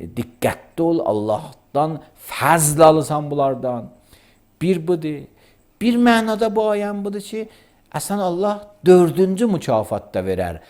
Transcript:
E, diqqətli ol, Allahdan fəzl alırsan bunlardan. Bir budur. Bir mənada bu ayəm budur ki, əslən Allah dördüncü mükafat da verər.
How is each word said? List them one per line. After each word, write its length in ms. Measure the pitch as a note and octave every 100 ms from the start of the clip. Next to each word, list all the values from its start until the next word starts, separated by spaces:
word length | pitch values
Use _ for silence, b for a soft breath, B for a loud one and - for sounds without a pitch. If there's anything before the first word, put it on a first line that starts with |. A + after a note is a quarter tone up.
E, 40 |
diqqətli 800 | F2 - A#2+ - A2+ - - -
ol, 160 | E3 E3 -
Allahdan 840 | G#2+ G#2+ G#2+ D3+ - _ C#3 D#3 D3+ B _ -
fəzl 560 | - C3+ E3 D3+ D3
alırsan 460 | D#3+ D#3 C#3 D3+ D3
bunlardan. 580 | D3 C#3 B2+ B2 A#2+ - - b b b b _ _
Bir 240 | E3+ F3+ D#3+
budur. 380 | F3 D#3 D3 C3+ b b b _ _
Bir 160 | A3+ A#3+
mənada 560 | A#3+ A3+ A3 G#3+ A3
bu 160 | G#3 G#3+
ayəm 300 | G#3 G#3 G3+
budur 200 | G3+ G3+
ki, 240 | G3 A3 - b b b b D3+
əslən 240 | - G3+
Allah 360 | F#3 F3 G#3 G#3 - _
dördüncü 640 | - F3+ E3+ D3 F#3+ F#3+ A#3
mükafat 640 | F3+ - A2 G#2 G#2+ -
da 60 | G2+
verər. 400 | F#2 F2+ F2+ E2